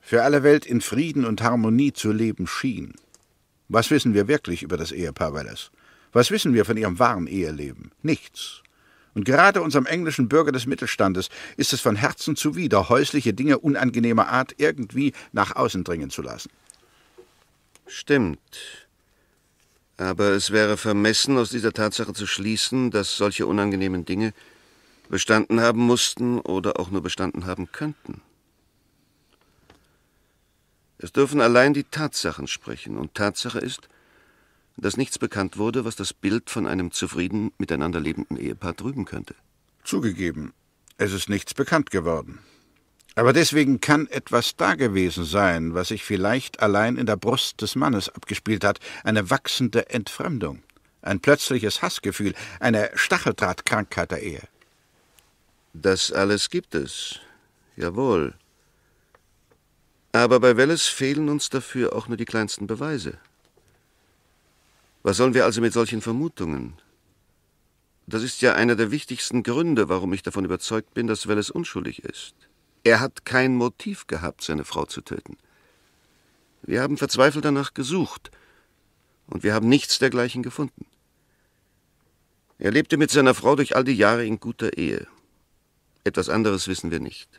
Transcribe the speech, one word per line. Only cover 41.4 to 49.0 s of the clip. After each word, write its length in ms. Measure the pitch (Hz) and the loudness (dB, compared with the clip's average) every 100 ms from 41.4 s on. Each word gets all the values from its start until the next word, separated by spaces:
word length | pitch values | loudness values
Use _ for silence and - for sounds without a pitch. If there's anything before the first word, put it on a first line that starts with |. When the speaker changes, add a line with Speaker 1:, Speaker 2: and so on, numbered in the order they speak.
| - - | -6 -6
Speaker 1:
bekannt 340 | 139 165 139 | 0 0 0
geworden. 500 | 98 82 80 - - _ _ _ _ _ _ _ - | -2 -2 -4 -6 -18 _ _ _ _ _ _ _ 2
Aber 180 | 120 | 4
deswegen 480 | 165 156 151 139 127 | 6 4 4 2 2
kann 260 | - 147 147 | 4 2 2
etwas 480 | 135 - 120 - - | -8 0 0 0 0
da 200 | 180 170 | 0 2
gewesen 500 | 123 95 90 82 80 | 0 2 0 0 -2
sein, 480 | 95 98 85 82 | 2 2 2 -2
was 160 | 85 90 | -2 -4
sich 140 | 110 | -6
vielleicht 580 | - 104 98 127 - - | -4 -2 0 0 -4 0
allein 340 | 107 101 110 127 | 2 4 2 0
in 100 | 117 | -2
der 120 | 101 | 0
Brust 440 | 107 117 - - | 0 0 -2 -4
des 140 | 107 131 | -6 -2
Mannes 320 | 147 110 - | 0 0 -4
abgespielt 540 | - - 98 - 104 | -12 -10 -6 -2 0
hat, 160 | 101 101 - - | 0 -2 -8 -6